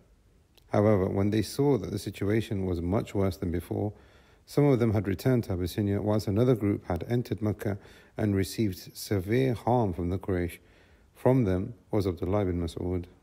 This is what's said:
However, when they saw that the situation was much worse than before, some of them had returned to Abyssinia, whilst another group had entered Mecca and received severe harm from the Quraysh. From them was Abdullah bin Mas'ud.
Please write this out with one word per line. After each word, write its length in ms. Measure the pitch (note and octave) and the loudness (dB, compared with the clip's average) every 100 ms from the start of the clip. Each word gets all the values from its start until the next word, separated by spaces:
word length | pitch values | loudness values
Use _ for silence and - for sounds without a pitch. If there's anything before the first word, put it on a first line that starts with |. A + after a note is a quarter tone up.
| - _ _ _ _ _ _ | -14 _ _ _ _ _ _
However, 360 | G#2 G#2 G#2 F#2+ | 2 4 4 2
when 240 | G2 G2+ | 2 0
they 140 | A2 | 0
saw 340 | G2 - C#3+ B2+ | -2 0 2 2
that 140 | - | -2
the 80 | G#2 | -6
situation 680 | - - G2 A2 G#2+ G2+ F#2 | -8 -4 0 0 -2 -4 -2
was 160 | F2 | -2
much 320 | E2+ G#2 - | 0 -2 -2
worse 240 | G2+ G2 F2+ | 0 0 -2
than 140 | F2 | -4
before, 420 | E2+ - G#2 G#2 - - - _ _ - | -4 -4 -4 -4 -6 -20 -20 _ _ -4
some 180 | - C#3+ | 2 4
of 140 | B2+ | 4
them 140 | A#2 | 4
had 140 | G#2+ G2 | 2 0
returned 360 | F#2+ C3 B2 A2 | -2 2 0 0
to 80 | |
Abyssinia, 480 | F2+ F2+ - G#2 G2+ | -4 -2 -2 0 0
whilst 260 | G#2+ G#2+ G#2+ | 0 0 0
another 280 | G2 B2+ B2 | 2 4 4
group 300 | G#2 G2+ - | 2 0 -2
had 200 | F2 - | -4 0
entered 340 | A#2+ A#2 G2 | -2 -2 -4
Mecca 360 | G#2+ F#2+ G#2 G#2 - - - - | -2 -2 -4 -6 -8 -20 -16 -4
and 180 | G#2+ G2 | 0 0
received 640 | F#2 - A2 F2+ - - | 0 0 -2 -2 -12 -14
severe 560 | - G#2 F2+ A#2+ C3 | -4 -2 0 0 2
harm 400 | A2+ - B2 G#2+ | 0 0 2 2
from 160 | E2+ F2 | -2 -2
the 80 | F#2+ | -4
Quraysh. 400 | - F2+ F2 - - - - - _ | -2 -2 -2 -6 -20 -20 -20 -20 _
From 320 | - B2 C3 G#2+ | 0 2 4 4
them 300 | F#2 G#2+ A#2 _ | 2 -2 -10 _
was 140 | A2 F#2+ | 0 0
Abdullah 400 | E2 F2+ G#2 F#2+ | -2 0 0 0
bin 140 | F2 | 0
Mas'ud. 460 | E2+ - F2+ F2+ E2+ - | -4 -4 -4 -4 -6 -16